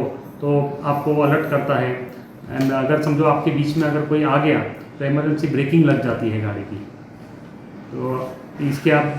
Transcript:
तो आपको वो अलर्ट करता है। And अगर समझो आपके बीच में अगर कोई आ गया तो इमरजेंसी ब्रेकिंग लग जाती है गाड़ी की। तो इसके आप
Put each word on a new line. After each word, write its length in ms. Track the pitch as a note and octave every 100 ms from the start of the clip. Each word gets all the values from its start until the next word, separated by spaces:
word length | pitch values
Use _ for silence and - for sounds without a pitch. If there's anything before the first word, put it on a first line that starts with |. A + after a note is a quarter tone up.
| A#2+ - - -
तो 400 | C#3+ C#3+ C#3 - D3
आपको 280 | C#3+ D3+
वो 100 | D3
अलर्ट 260 | C#3+ D3+ D3+
करता 300 | C#3+ C#3 B2+
है। 180 | B2+ B2+ - - - - - C3
And 120 | C3+
अगर 300 | C3+ C3+ D3+
समझो 220 | D3+ D3
आपके 280 | D#3 C#3+ E3
बीच 260 | C#3 D3 D#3+
में 100 | D3+
अगर 140 | D3
कोई 220 | - D3+
आ 140 | D3 C#3+
गया 220 | D3+ B2 - - - -
तो 60 | C#3+
इमरजेंसी 420 | D3 D3+ D3 D3+
ब्रेकिंग 380 | C3 C3+ E3 D3
लग 180 | B2
जाती 260 | A#2+ A2 A2+
है 120 | G#2+
गाड़ी 200 | G#2 G2
की। 140 | - G2+ - - - - - - - - - - -
तो 360 | B2+ B2+ B2+ - - - -
इसके 300 | C#3+ - D#3
आप 140 | D3+ D3